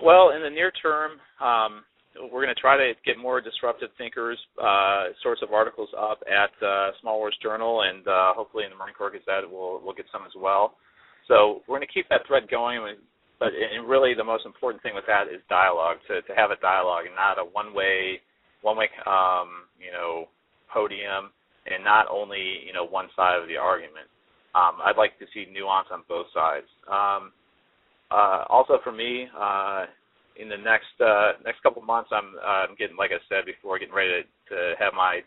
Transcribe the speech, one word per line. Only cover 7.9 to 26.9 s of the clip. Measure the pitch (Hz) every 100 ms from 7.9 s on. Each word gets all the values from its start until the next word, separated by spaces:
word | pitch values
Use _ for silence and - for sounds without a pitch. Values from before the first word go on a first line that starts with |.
| 95 92
uh, | 95 110
hopefully | 107 104 110 101
in |
the | 95
Marine | 95 -
Corps | 101
Gazette | 98 - 98 92
we'll, | 92 92 92
we'll | 92 95
get | -
some | 107 95
as | 95
well. | 95 98 107 - _ _ _ _ _
So | 117 104 101 -
we're | 139
gonna | 139
keep | 190 -
that | 127 -
thread | 135 110
going, | 120 120 120 107 104 _ _ _ _
but, | 113 78
and | 110 110 117
really | 135 131
the | 113
most | 110 110 107
important | - 123 107
thing | 120
with | 101 98
that | 104 101
is | 92 -
dialogue, | 92 95 87 82 82 -
to, | 95
to | - 98
have | 107
a | 95
dialogue | 92 95 90 87 85
and | 92
not | 98 95
a | 87
one-way, | 101 104 98 98 95 95 92 _ _ _ _
one-way, | 107 110 107 - -
um, | 95 92 90 87 87 87 _
you | 90 87
know, | 85 82 82 _ _ _ _
podium, | 117 104 101 101 98 98 _ _ _ -
and | 92
not | 101 107 -
only, | 101 101 98 95 92 76
you |
know, | 90 85
one | 95 92 -
side | 90 90
of | 82
the | 78
argument. | 85 90 82 78 - _ _ _ _ 90
Um, | 87 -
I'd | 95 107
like | 107 -
to | 101
see | 107 92
nuance | 98 98 95 95
on | 90 -
both | 87 87
sides. | 85 80 71 - _ -